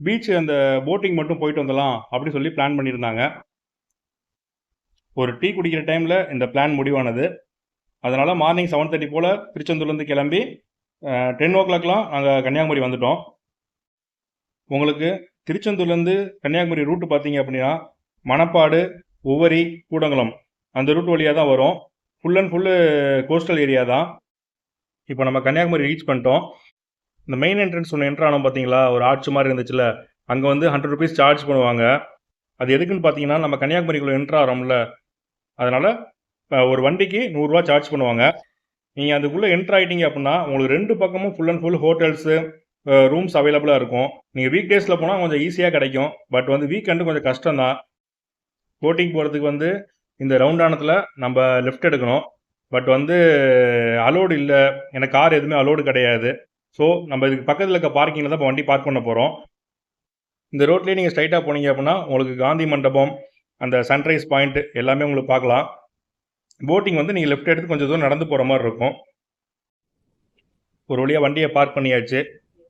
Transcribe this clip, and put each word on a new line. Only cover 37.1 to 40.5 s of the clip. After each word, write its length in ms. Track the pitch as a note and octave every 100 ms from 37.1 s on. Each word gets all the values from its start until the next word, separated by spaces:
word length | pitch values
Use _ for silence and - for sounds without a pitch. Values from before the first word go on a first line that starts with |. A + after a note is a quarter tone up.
| G3+ B3
நூறு 180 | D3+ D3
ரூபா 140 | E3
சார்ஜ் 320 | E3 D3 C#3+
பண்ணுவாங்க. 380 | D3 B2 A#2 C3+ - - _ _ _ _
நீங்க 260 | - C#3+ C#3+
அதுக்குள்ள 320 | C#3+ E3 G#3
என்டர் 240 | F3 F#3 G3
ஆயிட்டீங்க 280 | F3+ F3
அப்படின்னா, 420 | D#3+ D3 C#3 E3+
உங்களுக்கு 300 | D#3